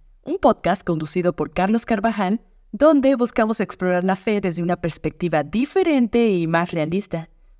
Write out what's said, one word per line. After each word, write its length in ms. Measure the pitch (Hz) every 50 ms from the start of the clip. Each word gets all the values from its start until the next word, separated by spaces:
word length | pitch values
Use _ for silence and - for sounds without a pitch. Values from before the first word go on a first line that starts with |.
| _ - - _ _
un 160 | 254 339 381
podcast 440 | - 254 214 - - 170 165 - -
conducido 520 | 185 165 156 160 151 - 180 170 180 170
por 160 | - 151 -
Carlos 340 | - - 185 196 220 233 -
Carvajal, 560 | - 233 202 202 226 220 214 190 180 214 233 - _ _ _ _ _
donde 420 | - 202 285 320 311 277 247 269 277
buscamos 460 | 233 247 233 - - 220 220 226 -
explorar 440 | 190 - - - 185 180 180 180 180
la 120 | 190 185
fe 260 | - - 226 214 202
desde 220 | 196 185 160 170 170
una 140 | 175 175
perspectiva 680 | - - 165 - - - 160 - - 175 170 165 151 139
diferente 840 | 147 - 220 277 - - 381 370 339 294 269 240 202 - 240 233
y 200 | 220 190 175 165
más 240 | 160 170 165 175 -
realista, 580 | - 165 151 151 170 196 - - - 165 165 - _ _ _ _ - _